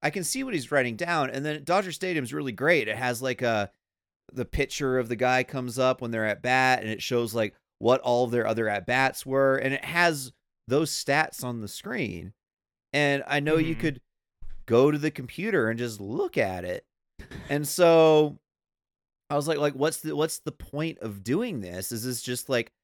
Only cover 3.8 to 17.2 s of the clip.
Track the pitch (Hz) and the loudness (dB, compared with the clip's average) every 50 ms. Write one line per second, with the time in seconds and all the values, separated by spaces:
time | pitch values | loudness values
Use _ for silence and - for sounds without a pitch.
3.8 | _ _ _ _ _ _ _ _ _ - - 123 123 - - - 139 - - - | _ _ _ _ _ _ _ _ _ -12 -8 -8 -6 -2 0 -2 -2 -2 -2 -4
4.8 | 143 131 127 131 117 113 123 104 127 127 127 131 127 - 143 131 127 123 113 131 | -2 0 0 0 0 0 -2 0 2 2 2 2 0 0 -4 -6 -6 -4 0 2
5.8 | 127 131 127 - 123 117 117 110 110 107 101 - - 123 127 131 131 127 127 120 | 2 2 2 0 -2 -4 -2 0 0 0 0 0 0 2 2 4 4 4 4 2
6.8 | - 110 110 101 - - 127 120 120 110 113 117 107 101 - _ _ _ _ - | 0 -4 -6 -6 -4 0 0 0 0 0 0 -2 -2 -2 -4 _ _ _ _ 0
7.8 | 110 117 131 131 - 123 120 120 127 117 120 120 110 110 110 113 110 107 104 98 | 4 4 4 4 4 2 2 2 2 2 2 0 0 0 0 0 0 0 -2 -2
8.8 | 87 120 123 131 135 131 - - - 131 131 135 135 135 135 135 - 135 139 - | -2 0 0 2 2 0 0 -4 -6 -2 0 2 4 4 2 2 0 -2 -2 -4
9.8 | - 135 165 170 175 175 160 139 131 127 - _ _ _ _ _ - 113 127 151 | -6 -4 0 2 2 2 2 0 -6 -12 -16 _ _ _ _ _ -4 0 0 2
10.8 | 160 - - - - 139 139 156 156 - - - 131 123 120 117 107 98 - - | 2 0 -4 -4 -2 0 2 2 2 0 -2 -8 -8 -8 -6 -8 -8 -10 -12 -12
11.8 | - 202 - - 135 101 90 85 85 98 - _ _ _ _ _ _ _ _ _ | -10 -8 -6 -4 -4 -6 -6 -8 -10 -14 -16 _ _ _ _ _ _ _ _ _
12.8 | _ _ - 143 147 143 143 139 - - 143 143 143 156 160 165 160 160 156 - | _ _ 0 2 2 2 2 0 -2 -2 -2 -2 0 2 2 2 2 0 -2 -2
13.8 | 170 156 135 - _ _ _ _ _ _ _ - - - - - - - 113 120 | -2 -2 -2 -4 _ _ _ _ _ _ _ -14 -10 -10 -10 -8 -2 4 6 6
14.8 | 135 151 151 147 151 156 - - 127 117 - - 190 226 196 151 113 110 113 117 | 6 6 4 2 -2 -4 -4 -6 -12 -12 -8 -6 -4 0 0 0 0 0 -2 -4
15.8 | 120 120 104 98 98 101 123 185 403 349 - 143 107 92 92 90 87 90 90 - | -6 -6 -8 -8 -10 -8 -4 -4 -4 -2 0 0 0 0 -2 -6 -6 -6 -8 -8
16.8 | - _ _ _ _ _ _ - | -10 _ _ _ _ _ _ -20